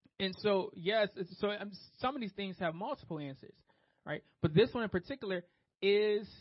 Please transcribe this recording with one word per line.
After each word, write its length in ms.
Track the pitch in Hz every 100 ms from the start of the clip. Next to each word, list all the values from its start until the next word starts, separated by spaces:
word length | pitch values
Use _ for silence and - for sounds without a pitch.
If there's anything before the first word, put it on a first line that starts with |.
| _ -
And 140 | 190 185
so, 300 | 208 196 -
yes, 340 | 190 175 220 208 -
it's, 220 | 180 185
so, 100 | 208
um, 220 | 208 202 190 - -
some 140 | 254
of 60 | 285
these 120 | 208
things 240 | 202 196 180
have 140 | 170
multiple 440 | 165 233 277 - 156
answers, 360 | 143 139 - - _ _ _ _ -
right? 160 | 151 - _
But 120 | 170
this 160 | 156 247
one 120 | 247
in 60 | 220
particular 540 | 185 - 269 208 180 - _ _ _
is 460 | 196 208 214 208 202 -